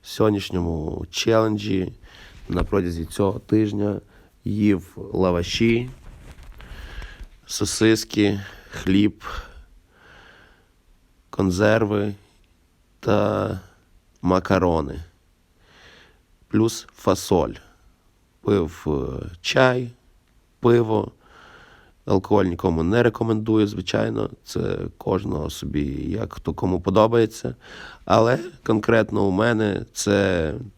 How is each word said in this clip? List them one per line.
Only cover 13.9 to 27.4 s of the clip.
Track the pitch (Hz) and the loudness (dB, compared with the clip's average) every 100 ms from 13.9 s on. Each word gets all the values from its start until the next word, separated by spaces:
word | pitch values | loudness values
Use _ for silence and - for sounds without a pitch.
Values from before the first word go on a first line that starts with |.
| _ _ _ | _ _ _
макарони, | 87 92 - 95 90 82 71 71 82 _ _ _ _ _ _ _ - - _ _ _ _ _ | 2 2 4 4 4 2 -2 -8 -14 _ _ _ _ _ _ _ -20 -20 _ _ _ _ _
плюс | 107 113 - - | 2 2 0 -14
фасоль. | - - 92 - 90 64 - - _ _ _ _ _ _ _ | -4 0 0 2 2 2 -6 -18 _ _ _ _ _ _ _
Пив, | - 101 82 - 76 | 0 0 0 -4 -4
е, | 71 64 65 - 87 | -4 -4 -8 -12 -10
чай, | - 143 131 123 120 - _ _ _ _ _ _ | -2 2 4 2 -4 -12 _ _ _ _ _ _
пиво. | 123 120 110 107 104 _ _ - - - - - _ _ | 4 4 4 -2 -2 _ _ -20 -20 -20 -20 -20 _ _
Алкоголь | - 98 - 101 | 0 0 4 2
нікому | 95 87 92 80 | 2 0 0 0
не | 82 113 | 0 2
рекомендую, | 120 - 113 110 110 110 104 | 0 -2 -2 -2 2 2 2
звичайно, | 104 95 107 110 110 107 - | -2 -4 -2 -2 -4 -6 -10
це | - - 90 92 85 _ | -10 -6 -4 -6 -8 _
кожного | - 92 104 76 78 | -2 -2 -2 -6 -6
собі, | - 71 73 71 67 69 | -8 -6 -4 -4 -6 -6
як | 98 107 | -6 -8
хто | - - | -8 -8
кому | 95 92 90 | -4 -2 -2
подобається. | 95 95 110 117 110 - | 2 4 4 4 2 -2